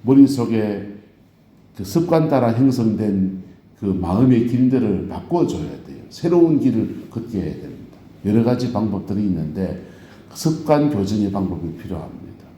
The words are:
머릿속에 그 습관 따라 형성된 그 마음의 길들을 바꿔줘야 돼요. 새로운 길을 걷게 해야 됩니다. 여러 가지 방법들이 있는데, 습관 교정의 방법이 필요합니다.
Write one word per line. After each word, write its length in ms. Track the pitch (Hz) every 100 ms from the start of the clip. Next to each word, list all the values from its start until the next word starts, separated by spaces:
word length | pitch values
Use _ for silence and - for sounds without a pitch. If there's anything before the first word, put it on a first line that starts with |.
머릿속에 880 | 123 135 131 - 113 113 107 98 101 - - _ _ _ _ _ _
그 80 | -
습관 460 | 95 170 165 165 156
따라 240 | 139 117
형성된 920 | 113 135 120 113 98 107 98 95 95 - - _ _
그 60 | 101
마음의 600 | 92 87 95 131 120 117
길들을 640 | 123 127 131 107 95 -
바꿔줘야 760 | - - 170 - - - -
돼요. 180 | - - -
새로운 500 | - 165 175 165 143
길을 480 | 123 110 - - -
걷게 320 | 113 - 101
해야 120 | 80
됩니다. 440 | - - - - - - -
여러 180 | 98 110
가지 280 | 117 123 127
방법들이 500 | 110 107 95 - 101
있는데, 640 | 101 82 78 82 90 - - - - - -
습관 580 | - 160 156 - 147 147
교정의 400 | 98 98 104 98
방법이 440 | 98 92 80 85 80
필요합니다. 680 | - 82 80 - - - -